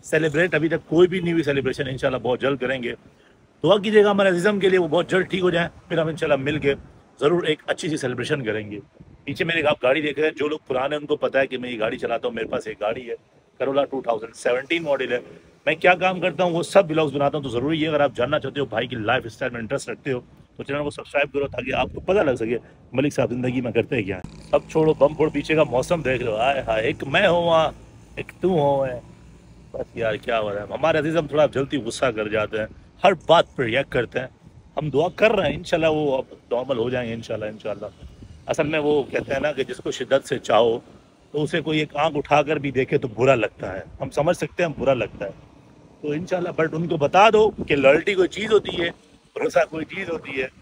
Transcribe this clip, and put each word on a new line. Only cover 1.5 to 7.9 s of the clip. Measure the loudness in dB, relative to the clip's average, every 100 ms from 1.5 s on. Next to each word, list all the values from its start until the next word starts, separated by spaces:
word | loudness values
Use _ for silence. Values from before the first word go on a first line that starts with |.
| -2 -2 -4 -6
इंशाल्लाह | -4 -4 -2
बहुत | -2 -2
जल्द | 0 -2
करेंगे। | -4 -4 -6 -10 -16 _ _ _ _ _
दुआ | 2 2
कीजिएगा | 4 6 6
हमारे | 6 2
अजीज़म | 4 2 2
के | 4
लिए, | 4
वो | 2
बहुत | 0 2
जल्द | 0 0
ठीक | 0
हो | 0
जाए, | 0 -2 -6 -4
फिर | -2
हम | -2
इंशाल्लाह | -2 0 0
मिल | 0 0
के | 0 -2 -6 -20 _ _
ज़रूर | 2 2 0
एक | -4 -4
अच्छी | -4
सी | -2